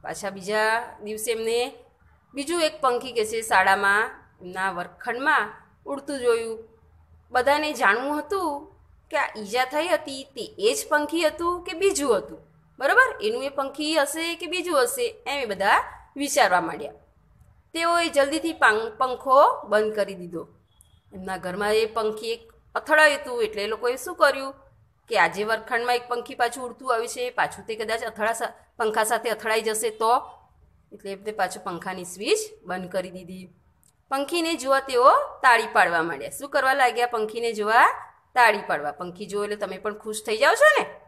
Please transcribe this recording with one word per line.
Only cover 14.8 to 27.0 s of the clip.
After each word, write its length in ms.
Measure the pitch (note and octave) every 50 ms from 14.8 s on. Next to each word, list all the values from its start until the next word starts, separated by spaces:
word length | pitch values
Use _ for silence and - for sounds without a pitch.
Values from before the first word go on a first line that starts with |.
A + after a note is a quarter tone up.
હશે, 400 | B3 A#3+ - B3+ A#3+ - - - _
એમ 120 | - C#4 C#4+
એ 40 | B3+
બધા 400 | G#3+ G3 F3 F#3+ G#3 B3+ F#4 B4 - - - - _ _
વિચારવા 440 | C#4 C#4+ C#4 - C#4+ A#3 F#3+ F3+ F3
માંડ્યા. 320 | E3+ D#3+ E3 D3 D3 - - - _ _ _ _ _ _ _ _ _ _ _ _ _ _
તેઓએ 360 | - E4 E4 E4+ E4+ E4+ E4+ D#4+
જલ્દીથી 440 | - C#4 C4+ C#4 D4+ D#4+ D#4+ E4
પં-, 440 | D#4+ - C#4+ A#3 G#3 G#3+ A3+ A3+ -
પંખો 680 | - C4 B3+ B3 B3 - C#4 B3+ C#4 D4+ A#4+ - -
બંધ 320 | - G#3 G#3+ G#3+ G#3+ G#3+ G#3+
કરી 200 | G#3+ G3 G3 F#3+
દીધો. 340 | F3 F3+ E3+ E3+ E3 - - _ _ _ _ _ _ _ _ _ _ _ _
એમના 240 | - F#3+ F#3 F#3+ F#3+
ઘરમાં 380 | F3+ F3+ F3+ F3+ G3+ G#3 G#3 G#3+
એ 120 | A3 A3+
પંખી 460 | G#3+ A3 A3+ G#3+ G#3+ G#3+ - - A3+
એક 200 | A#3 A#3 - - _ _ _ _ _
અથડાયું 460 | - - - D#4 D#4 D#4 D4+ C#4+ C#4
હતું, 220 | - B3+ B3 A#3+
એટલે 220 | A3 - - G3+ G3+
એ 20 |
લોકોએ 300 | G#3+ A3+ G#3+ A#3+ A#3+ B3+
શું 200 | C4 - F4+ E4+
કર્યું? 380 | - D#4+ C#4 C4 C4+ C4+ C4+ C#4 - - _ _ _ _ _ _ _ _ _
કે 100 | A3+ G3
આજે 260 | E3+ E3 E3 F#3+ G#3
વર્ગખંડમાં 500 | G#3+ A3+ A3 A3 - C4 A#3 A#3+ B3 B3
એક 140 | A#3+ A#3+ -
પંખી 260 | B3 A#3+ A#3+ - C4+
પાછું 300 | - B3 A#3 A#3+ C4+ B3+
ઉડતું 280 | A#3+ A3+ _ C4 C4
આવ્યું 160 | A#3+ A3+